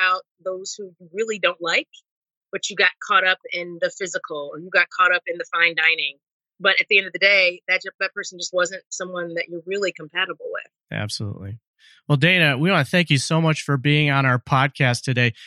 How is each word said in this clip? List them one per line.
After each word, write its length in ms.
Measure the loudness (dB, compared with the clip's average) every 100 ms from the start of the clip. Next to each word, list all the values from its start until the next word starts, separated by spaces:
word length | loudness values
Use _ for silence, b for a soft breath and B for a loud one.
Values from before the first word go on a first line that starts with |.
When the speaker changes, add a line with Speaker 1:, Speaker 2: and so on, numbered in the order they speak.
Speaker 1:
out 200 | 0 0 -4 _
those 300 | -10 -10 -10 -14
who 160 | -14 -18
you 100 | -10
really 260 | -6 -4 -2
don't 220 | -2 -2
like, 280 | -2 -2 -4 -10 _ _ _ _ _
but 180 | -8 -6
you 60 | 0
got 160 | 0 0 0
caught 200 | 2 2
up 140 | 0 -4
in 260 | -8 -8 -4
the 80 | -4
physical 600 | -4 -8 -8 -8 -10 -10
or 60 | -12
you 100 | -4
got 180 | 0 0
caught 240 | 2 2
up 100 | 2 -2
in 100 | -8
the 80 | -4
fine 220 | 0 2 2
dining. 420 | 0 0 -4 -10 _ _ _ -2
But 200 | 2 2
at 60 | 2
the 120 | 2
end 80 | 0
of 60 |
the 60 | 2
day, 420 | 4 4 2 0 -2
that, 140 | -4 -4 -6
that 140 | -6
person 260 | -6 -12 -10
just 140 | -4
wasn't 300 | -2 -2 -4 -14
someone 440 | -12 -8 -8 -6
that 120 | -6 -8
you're 140 | -10 -6
really 260 | -6 -6
compatible 540 | -8 -8 -6 -6 -6 -10
with. 120 | -10 -12 _ -10
Speaker 2:
Absolutely. 680 | -6 -6 -6 -8 -10 -12 -16 _ _ b b b
Well, 100 | 2
Dana, 400 | 4 6 4 4
we 120 | 2
wanna 140 | 2 2
thank 240 | 2 2
you 80 | 2
so 240 | 2 2
much 220 | 2 0
for 120 | 0 0
being 340 | 2 2 4
on 160 | 2 2
our 140 | 0
podcast 640 | 2 2 2 2 0 0
today. 300 | 0 0 0 -2